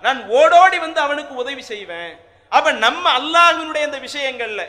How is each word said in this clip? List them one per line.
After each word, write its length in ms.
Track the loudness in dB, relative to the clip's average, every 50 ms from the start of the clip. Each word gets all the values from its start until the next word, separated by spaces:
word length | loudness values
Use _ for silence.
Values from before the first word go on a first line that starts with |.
நான் 180 | -2 -2 -4 -4 -4
ஓடோடி 500 | 0 2 4 4 6 8 8 6 6 4 0 -6
வந்து 140 | -4 -2 -2
அவனுக்கு 320 | -2 -2 -2 -6 -6 -10 -10
உதவி 280 | -8 -8 -8 -8 -12 -12 -12
செய்வேன். 400 | -12 -12 -12 -12 -12 -12 -12 -14 -16 -18 _ _ _ _ _ _
அப்ப 200 | 0 2 2 2 -2 2 0
நம்ம 200 | 0 0 0 -2 0 0 0
அல்லாஹ்வினுடைய 640 | -2 0 2 4 4 4 4 0 -6 -6 -4 -4 -4 -4
இந்த 100 | -6 -10 -12
விஷயங்கள்ல 560 | -10 -8 -6 -6 -6 -6 -6 -8 -8 -8 -8 -10